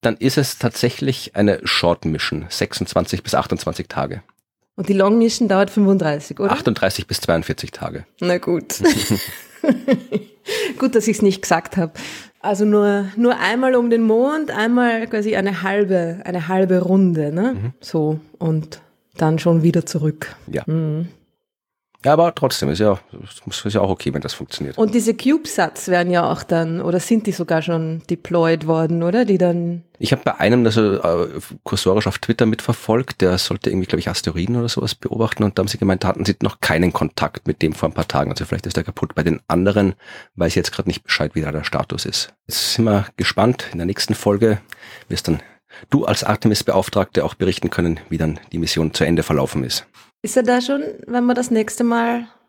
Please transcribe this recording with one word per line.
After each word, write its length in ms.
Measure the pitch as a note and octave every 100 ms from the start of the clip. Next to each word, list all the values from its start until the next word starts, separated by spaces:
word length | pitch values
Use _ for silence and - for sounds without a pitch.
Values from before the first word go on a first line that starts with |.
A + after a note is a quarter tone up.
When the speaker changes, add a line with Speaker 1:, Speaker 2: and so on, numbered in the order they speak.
Speaker 1:
Dann 140 | A#2+ A2
ist 220 | C3 C3
es 200 | C3+ -
tatsächlich 760 | A#2+ - A#2+ - C3+ C3 -
eine 260 | - G#2 F#2+
Short 400 | - - E2+ F2
Mission, 420 | E2 D2+ - D2+ E2
sechsundzwanzig 720 | - G#2 - F#2 - F#2 G2
bis 120 | -
achtundzwanzig 540 | - - - - E2 D#2+
Tage. 340 | - C#2 - - _ _ _ _ -
Speaker 2:
Und 120 | F#3+
die 60 |
Long 240 | G3 F#3+ A3+
Mission 280 | A3+ A3 A3+
dauert 220 | F#3+ F#3
fünfunddreißig, 720 | - G3 G3 D#3+ D3 - -
oder? 120 | -
Speaker 1:
Achtunddreißig 540 | D4 - G#2+ G2 - -
bis 140 | -
zweiundvierzig 520 | - E2 E2 - -
Tage. 340 | - D#2+ - - _
Speaker 2:
Na 180 | F3 F3+
gut. 380 | F3+ F3 - - A#3+ A#2 F#2+ G#2 - - - -
<laughs> 1160 | - B3 - C4+ - - - _ - A#4 G4+ -
Gut, 160 | C4
dass 120 | A3+ G#3+
ich's 140 | G#3+
nicht 220 | G#3 F#3+
gesagt 340 | - E3+ - -
hab. 220 | E3 - - - - _
Also 240 | - G3
nur, 400 | G#3 G#3 G#3 G3+ G3 G3+
nur 220 | A#3+ B3
einmal 360 | - A#3 C4
um 160 | B3+ A#3+
den 120 | A#3
Mond, 480 | A3+ A3 C4 D#4 D4+
einmal 560 | - A3 B3 B3 A3+ A3
quasi 300 | A3 G#3+ G3+
eine 260 | G3 F3
halbe, 600 | F#3+ G3 G3+ F#3 E3+ E3+
eine 240 | - F3+ D#3+
halbe 320 | F#3 F#3+ F#3
Runde, 500 | F3 F#3+ F#3+ D#3+ D3
ne? 220 | D#3+ A3+
Speaker 1:
Mhm. 200 | B3 A2 -
Speaker 2:
So, 400 | - D#3+ D3+ D#3 D#3 -
und 420 | E3 D#3 D#3 - _ _ _ -
dann 200 | D#3 D#3+
schon 240 | F3 E3
wieder 220 | D#3+ E3+
zurück. 500 | E3 E3 D3+ D#3 - - -
Speaker 1:
Ja. 120 | D3 -
Speaker 2:
Mhm. 420 | D#3+ D#3 D3+ F3 - _ _ _ _ _ _ _ _
Speaker 1:
Ja, 120 | C#3
aber 200 | D3+ E3+
trotzdem 360 | - C3+ - C#2
ist 80 | E2
ja, 200 | G#2+ F#2+ _ - - - -
ist 280 | - G#2+
ja 80 | G#2
auch 80 | F#2+
okay, 240 | F#2 -
wenn 80 | C#2+
das 100 | C#2+
funktioniert. 460 | - C#2+ - C#2+ -
Speaker 2:
Und 160 | G#3+
diese 180 | A#3 G#3
CubeSats 760 | A3+ C4 D#4 D#4 - E3 - -
werden 220 | F3+ F3
ja 220 | F3 D#3+
auch 100 | E3
dann, 380 | - E3+ E3 E3
oder 180 | E3+ F3
sind 280 | - A3+ G#3+
die 60 |
sogar 280 | F#3 E3+ D#3+
schon 400 | E3 E3 D#3+ D#3+ -
deployed 580 | E3 - F3 E3 E3 D#3
worden, 360 | D#3+ D#3+ E3+
oder? 240 | E3+ G#3 B3
Die 100 | F#3+
dann 480 | F3+ E3+ E3+ E3+ - _
Speaker 1:
Ich 120 | -
hab 140 | C3
bei 100 | - -
einem, 240 | G2+ B2
also, 300 | A#2 A2 G#2+
äh, 340 | G2 F2 E2+ F2 - - -
kursorisch 440 | - G#2 F#2 G2 G#2
auf 100 | -
Twitter 280 | - A#2 A2
mitverfolgt, 760 | A2 - A#2 - A2+ C3 -
der 160 | F#2 F2+
sollte 320 | - - -
irgendwie, 180 | F#2 F#2
glaub 120 | E2+
ich, 100 | E2+
Asteroiden 480 | E2 - E2 F#2+ A#2+
oder 140 | A#2
sowas 240 | - A2
beobachten 480 | - - - A2+ -
und 140 | G#2+ G2
da 20 |
haben 80 | G2
sie 80 | -
gemeint, 260 | G2+ F#2
da 60 | -
hatten 160 | -
sie 120 | G2 -
noch 180 | G#2+ -
keinen 340 | - E2 F2+
Kontakt 520 | - D#2+ - D2+ - -
mit 140 | D2+
dem 140 | D#2+
vor 160 | D2+ -
ein 40 |
paar 140 | - E2
Tagen. 220 | - C#2+
Also 160 | - -
vielleicht 200 | - -
ist 120 | -
der 60 |
kaputt. 300 | - - -
Bei 80 | -
den 200 | D#2+ D#2+ _
anderen 460 | F2 F#2+ G2+ G2 F#2 - - - -
weiß 160 | E2+
ich 40 | F#2
jetzt 160 | E2
grad 140 | - -
nicht 180 | F2
Bescheid, 280 | - - D2+
wie 80 | D#2+
da 100 | D2+
der 120 | D2+
Status 420 | D2+ C#2 - - -
ist. 260 | - - _ -
Jetzt 240 | - -
sind 120 | - A2+
wir 220 | G2+ G2 -
gespannt. 480 | - - G#2+ B2+ -
In 60 | E2+
der 80 | E2+
nächsten 280 | G2 -
Folge 440 | G#2+ - G2+ A2 G#2 - - - - -
wirst 180 | - -
dann 140 | D#2 - _ _ - -
du 160 | C#3+ -
als 180 | G2+
Artemis-Beauftragte 1040 | - G#2 A2+ G#2 - - F#2+ - F#2 - D#2
auch 80 |
berichten 340 | - F#2 F2+ F2
können, 320 | - E2+ E2 -
wie 80 | D#2+
dann 240 | D#2+ D#2 -
die 60 | E2+
Mission 360 | E2 - D#2+
zu 100 | -
Ende 180 | D2+ E2+
verlaufen 420 | D#2 D2+ C2+ -
ist. 220 | B1+ - - - - _
Speaker 2:
Ist 140 | G#3+ -
er 60 |
da 180 | A#3+ B3
schon, 220 | B3 C#4+ D4+ - -
wenn 180 | A#3+
wir 80 | B3
das 180 | B3 B3
nächste 320 | A3+ A3 -
Mal 440 | A#3 A#3 A#3 A#3+ A#3 _